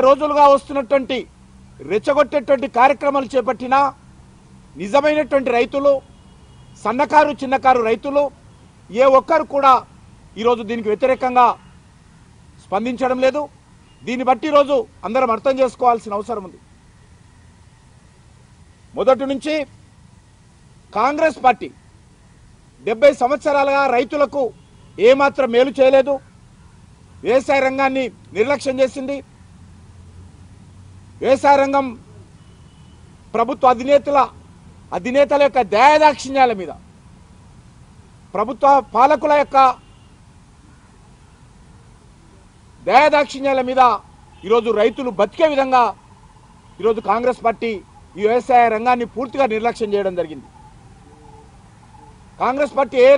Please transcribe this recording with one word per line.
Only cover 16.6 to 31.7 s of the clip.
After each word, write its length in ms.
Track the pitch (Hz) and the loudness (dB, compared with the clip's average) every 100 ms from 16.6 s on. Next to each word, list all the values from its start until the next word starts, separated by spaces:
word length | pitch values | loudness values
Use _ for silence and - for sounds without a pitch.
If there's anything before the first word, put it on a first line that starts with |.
| _ _ _ _ _ - - _ _ _ - _ _ _ _ _ _ _ _ _ _ _ _ - | _ _ _ _ _ -20 -20 _ _ _ -20 _ _ _ _ _ _ _ _ _ _ _ _ -2
మొదటి 280 | 214 262 269 | 0 0 0
నుంచి 240 | 269 302 311 277 - - _ - - _ _ _ _ _ - _ | -6 -4 -6 -6 -14 -20 _ -20 -20 _ _ _ _ _ -20 _
కాంగ్రెస్ 460 | 202 247 294 320 - | -2 -2 0 -2 0
పార్టీ 240 | 254 240 151 - _ _ _ _ _ _ - _ _ _ 135 | 0 0 -6 -18 _ _ _ _ _ _ -20 _ _ _ -8
డెబ్బై 240 | 226 285 269 | 2 2 2
సంవత్సరాలుగా 600 | 247 285 311 285 277 277 277 240 | -2 -2 -2 0 0 0 0 0
రైతులకు 460 | 277 294 277 277 247 - _ - - - | -2 -2 -2 -2 -6 -6 _ -20 -20 0
ఏమాత్రం 500 | 214 277 277 - 262 | 4 4 2 0 -2
మేలు 180 | 233 262 269 | 0 0 2
చేయలేదు, 360 | 262 269 269 269 - - - - - - - - - - | 4 4 2 -4 -8 -20 -20 -20 -20 -20 -20 -20 -20 -12
వ్యవసాయ 360 | 160 254 269 277 262 | -2 -2 0 0 0
రంగాన్ని 380 | 269 269 269 247 - - 170 | -2 -2 -2 -6 -8 -14 -4
నిర్లక్ష్యం 400 | 233 285 277 254 | -2 -2 -4 -2
చేసింది. 340 | 262 285 262 277 - - - - - - - - - - - - - - - - - - - - | -2 -2 -10 -10 -12 -20 -20 -20 -20 -20 -20 -20 -20 -20 -20 -20 -20 -20 -20 -20 -20 -20 -20 -8
వ్యవసాయ 340 | 208 262 285 285 | 0 2 4 4
రంగం 240 | 269 | 2